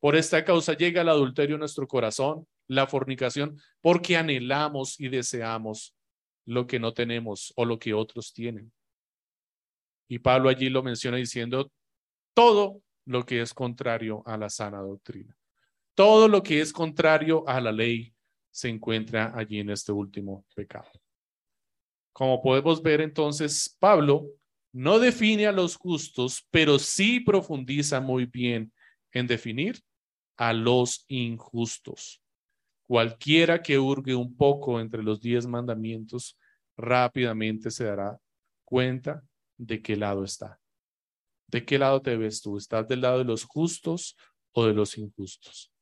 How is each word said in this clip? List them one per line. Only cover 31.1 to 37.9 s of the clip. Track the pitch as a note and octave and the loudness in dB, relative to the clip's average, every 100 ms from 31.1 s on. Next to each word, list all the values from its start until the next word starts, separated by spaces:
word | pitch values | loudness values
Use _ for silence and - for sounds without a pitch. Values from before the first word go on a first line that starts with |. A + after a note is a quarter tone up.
| C3+ A#2+ A#2 - A#2 A#2 - - - - - _ _ _ _ _ _ _ | -6 -6 -8 -10 -6 -6 -6 -16 -18 -18 -20 _ _ _ _ _ _ _
Cualquiera | B2 A2+ A2 - D#3 E3 E3+ | 2 2 -2 2 4 4 2
que | E3+ C#3 | 2 0
hurgue | C3+ C#3 C3+ | 2 -2 -2
un | B2+ B2 B2 | -2 -4 2
poco | C#3 C#3 C#3 A#2 | 2 2 -2 -4
entre | A2+ A2+ | -4 -6
los | G#2+ G#2+ | -4 -4
diez | A#2 A#2+ A#2+ | -2 -2 -2
mandamientos, | A#2+ B2 A2 A2 A2+ A2 B2 - _ _ _ _ - | -6 -6 -6 -6 -8 -10 -12 -14 _ _ _ _ -12
rápidamente | A#2 B2 B2 C3 B2 A2 A2 A2 A2+ | 0 2 2 0 -2 -2 -4 -4 -6
se | - | -6
dará | A2+ | -4